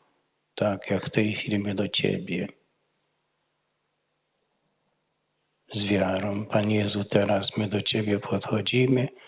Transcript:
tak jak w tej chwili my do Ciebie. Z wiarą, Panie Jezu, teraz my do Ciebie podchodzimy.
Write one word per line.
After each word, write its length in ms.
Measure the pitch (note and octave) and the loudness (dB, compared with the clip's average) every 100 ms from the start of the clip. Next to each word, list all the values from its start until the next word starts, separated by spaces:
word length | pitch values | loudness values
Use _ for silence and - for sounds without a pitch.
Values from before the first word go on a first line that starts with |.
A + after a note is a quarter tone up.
| _ _ _ _ _ - | _ _ _ _ _ -2
tak 340 | G#2 G2 - | -2 -2 -2
jak 180 | F#2+ - | -4 0
w 40 | |
tej 220 | A2+ G#2+ | 0 0
chwili 260 | G#2+ - G#2 | -2 -2 -2
my 160 | G2+ G2 | -2 -2
do 120 | G2+ | -2
Ciebie. 600 | - G2+ F#2+ F2+ - - - _ _ _ _ _ _ _ _ _ _ _ _ _ _ _ _ _ _ _ _ _ _ _ _ _ _ _ _ _ _ _ | 0 0 0 -2 -4 -6 -10 _ _ _ _ _ _ _ _ _ _ _ _ _ _ _ _ _ _ _ _ _ _ _ _ _ _ _ _ _ _ _
Z 160 | G#2 G2+ | -6 0
wiarą, 560 | G2 F#2 F#2+ G2+ G2 G#2+ | 2 2 0 -2 -4 0
Panie 300 | G#2+ G#2 G#2+ | 0 2 2
Jezu, 280 | G2+ G#2 | 2 -2
teraz 540 | G2 G#2+ G2+ G2+ G2 - | 2 2 4 0 0 -2
my 100 | G#2 | -2
do 140 | G2+ | -2
Ciebie 380 | - A2 G#2 G2+ | -2 -2 0 0
podchodzimy. 880 | - G2 - A2 G#2 A#2+ C3 B2+ C3 - | 0 -4 0 -2 0 2 4 4 0 -6